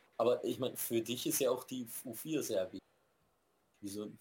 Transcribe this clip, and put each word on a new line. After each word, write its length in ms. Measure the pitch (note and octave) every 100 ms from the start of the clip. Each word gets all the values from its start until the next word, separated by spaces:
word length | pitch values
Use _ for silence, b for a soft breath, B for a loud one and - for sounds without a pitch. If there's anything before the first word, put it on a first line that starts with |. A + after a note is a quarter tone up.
| B -
Aber 260 | A#2 B2
ich 160 | A#2+ B2
meine, 160 | B2 -
für 260 | - A#2
dich 240 | A2+ A#2+ D#3
ist 120 | -
ja 120 | B2+
auch 120 | B2
die 240 | - C3 A2+ - C3
U 80 |
vier 300 | A2+ D3+ D3
sehr 220 | - G2+ F#2
wichtig. 140 | F#2+ - _ _ _ _ _ _ _ _ _
Wieso, 300 | G2+ G#2 G#2 A2+